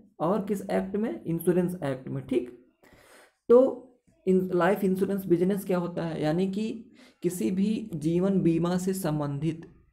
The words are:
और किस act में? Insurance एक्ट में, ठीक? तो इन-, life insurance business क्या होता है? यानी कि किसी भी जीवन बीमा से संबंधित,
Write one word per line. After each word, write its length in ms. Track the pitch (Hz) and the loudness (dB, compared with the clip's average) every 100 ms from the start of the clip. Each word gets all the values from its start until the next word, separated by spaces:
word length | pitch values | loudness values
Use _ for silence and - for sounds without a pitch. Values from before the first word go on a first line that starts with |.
| - - | -20 -4
और 240 | 160 214 | -2 0
किस 180 | 196 202 | -2 -6
act 340 | - 185 190 202 | -2 -4 -2 -4
में? 280 | 233 330 | -4 -6
Insurance 500 | - 165 185 175 175 | -4 -2 2 2 0
एक्ट 340 | - 139 131 - | -2 -6 -6 -8
में, 180 | 135 - | -10 -4
ठीक? 400 | - - - _ _ _ - - - - _ - | -4 -4 -10 _ _ _ -20 -20 -20 -20 _ 6
तो 400 | 240 269 - - _ _ _ 190 | 6 6 0 -12 _ _ _ 2
इन-, 260 | 185 185 | 2 2
life 300 | 180 170 202 | 2 2 2
insurance 420 | 196 185 190 196 180 | 2 2 0 -2 2
business 380 | 170 180 196 | 2 4 0
क्या 140 | - 180 | 0 -2
होता 280 | 170 170 170 | -2 -4 -6
है? 160 | 160 | -2
यानी 280 | 151 165 190 | -2 0 0
कि 400 | 190 220 - - - - _ | -2 -6 -8 -14 -20 -20 _
किसी 280 | 175 180 220 | -6 -2 -2
भी 400 | 185 202 - - | 0 0 -2 -6
जीवन 460 | 165 151 170 190 190 | -6 -2 0 2 2
बीमा 380 | 160 165 175 180 | 2 2 2 0
से 160 | 190 | -2
संबंधित, 800 | 190 160 151 143 139 156 156 - - _ | -2 -2 -2 -4 -4 -4 -6 -12 -20 _